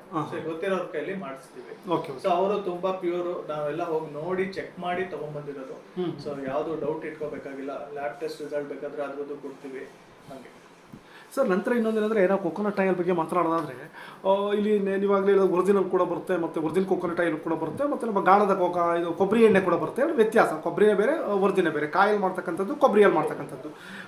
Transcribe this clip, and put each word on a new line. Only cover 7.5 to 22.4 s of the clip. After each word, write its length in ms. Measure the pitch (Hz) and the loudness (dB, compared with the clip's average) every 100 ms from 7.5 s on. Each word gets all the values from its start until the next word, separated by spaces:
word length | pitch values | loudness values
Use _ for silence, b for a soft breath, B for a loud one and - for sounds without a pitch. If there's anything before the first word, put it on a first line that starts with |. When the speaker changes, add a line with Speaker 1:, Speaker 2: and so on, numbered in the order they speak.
| 135 135 139 - | -10 -10 -10 -10
Speaker 2:
ಲ್ಯಾಬ್ 260 | 143 143 147 | -8 -8 -6
ಟೆಸ್ಟ್ 220 | 156 - | -8 -8
ರಿಸಲ್ಟ್ 280 | 147 147 139 | -8 -6 -6
ಬೇಕಾದ್ರೆ 340 | 139 143 143 | -8 -10 -8
ಅದ್ರದ್ದು 320 | 139 135 143 143 | -8 -8 -10 -10
ಕೊಡ್ತೀವಿ 440 | 139 135 139 131 - - - - - | -12 -14 -14 -12 -14 -18 -20 -20 -20
ಹಂಗೆ. 340 | 131 123 - - - - - B B B - | -18 -18 -20 -20 -20 -20 -20 B B B 0
Speaker 1:
ಸರ್, 140 | 254 | 2
ನಂತರ 220 | 185 - | 2 2
ಇನ್ನೊಂದೇನಂದ್ರೆ, 560 | 240 220 220 214 220 185 | 0 2 0 0 4 4
ನಾವು 160 | 196 | 4
ಕೋಕೋನಟ್ 360 | 180 160 208 202 | 0 -2 -4 0
ಆಯಿಲ್ 160 | 190 180 | 0 2
ಬಗ್ಗೆ 160 | 175 | 0
ಮಾತನಾಡೋದಾದ್ರೆ, 640 | 180 160 185 165 165 147 123 151 B B B 190 | 0 0 0 2 0 -2 -10 -14 B B B 2
ಆ, 240 | 196 202 | 2 2
ಇಲ್ಲಿ 260 | 208 208 208 | 2 4 2
ನೆ-, 200 | 196 196 | 2 0
ನೀವಾಗಲೇ 340 | 196 196 196 | 2 2 6
ಹೇಳಿದ 180 | 196 190 | 6 6
ಒರಿಜಿನಲ್ 340 | 170 185 196 185 | 4 4 4 4
ಕೂಡ 160 | 185 | 2
ಬರುತ್ತೆ, 360 | 180 165 156 180 | 2 0 -2 -2
ಮತ್ತೆ 220 | 165 165 | -2 -2
ವರ್ಜಿನ್ 260 | 156 160 190 | 0 0 2
ಕೋಕೋನಟ್ 340 | 180 175 170 | 0 0 0
ಆಯಿಲ್ 180 | 170 156 | 0 0
ಕೂಡ 160 | 165 | -2
ಬರುತ್ತೆ, 300 | 160 156 - | -4 -4 -2
ಮತ್ತೆ 240 | 285 269 233 | -2 -2 -2
ನಮ್ಮ 160 | 202 | 2
ಗಾಣದ 300 | 190 196 202 | 6 6 6
ಕೋಕಾ-, 480 | 190 180 175 175 170 | 4 2 2 2 2
ಇದು 120 | 170 | 0
ಕೊಬ್ಬರಿ 300 | 165 190 226 | 0 2 6
ಎಣ್ಣೆ 160 | 226 196 | 8 6
ಕೂಡ 140 | 175 | 4
ಬರುತ್ತೆ. 280 | 170 156 - | 0 0 -2
ಎರಡು 120 | 302 | 0
ವ್ಯತ್ಯಾಸ, 400 | 311 214 226 175 | 4 4 6 4
ಕೊಬ್ಬರಿನೇ 400 | 156 170 156 208 | 2 -4 2 4
ಬೇರೆ, 180 | 196 220 | 4 2
ಆ, 160 | 330 247 | 0 0
ವರ್ಜಿನೇ 420 | 202 190 190 165 | 2 2 2 0
ಬೇರೆ. 180 | 147 147 | 0 -2
ಕಾಯಲ್ಲಿ 320 | 175 202 208 | 2 2 2
ಮಾಡ್ತಕ್ಕಂಥದ್ದು, 560 | 185 185 | 0 -4